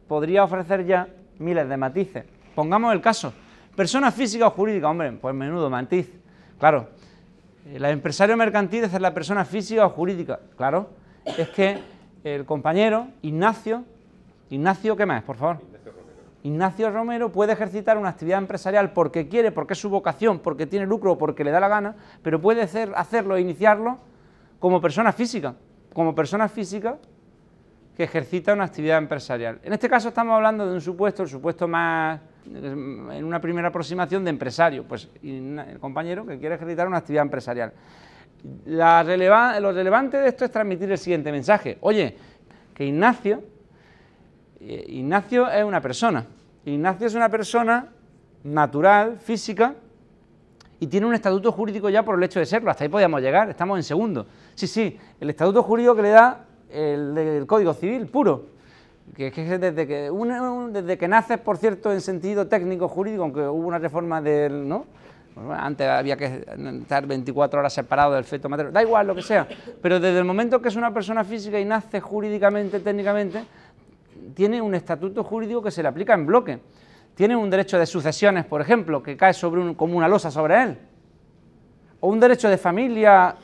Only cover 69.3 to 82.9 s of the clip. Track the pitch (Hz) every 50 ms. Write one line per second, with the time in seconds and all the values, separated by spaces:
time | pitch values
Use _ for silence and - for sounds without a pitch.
69.3 | 220 190 151 - - - - - - - - 180 180 180 170 190 180 180 180 180
70.3 | 185 202 233 240 247 247 240 247 196 226 240 233 208 233 196 185 220 226 214 185
71.3 | 220 226 196 214 208 208 196 202 220 220 202 - - 202 - - 196 214 202 214
72.3 | 208 208 196 202 202 208 208 190 185 202 175 208 202 208 196 202 202 208 208 190
73.3 | 165 214 226 - - - - - _ - _ - _ _ _ _ - - - 98
74.3 | 135 - 190 208 226 240 226 208 190 175 - - 170 143 170 190 190 233 208 -
75.3 | 202 226 226 208 233 240 208 208 - 170 160 147 123 156 202 - 226 185 151 139
76.3 | 196 247 240 196 135 - - - _ _ - - - - _ _ _ - 185 214
77.3 | 240 233 214 202 180 190 196 190 - 180 170 165 - 180 135 156 151 - - 202
78.3 | 196 180 151 - 156 151 147 - 233 233 190 160 156 139 123 139 139 131 190 190
79.3 | 180 - - 170 165 180 180 170 160 - 160 170 175 175 165 165 202 202 - 165
80.3 | 131 151 156 156 175 226 254 220 139 - - - _ _ _ _ _ _ _ _
81.3 | _ _ _ _ _ _ _ _ _ _ _ _ _ _ - 185 208 226 240 247
82.3 | 254 247 - 214 196 185 - 180 170 202 254 262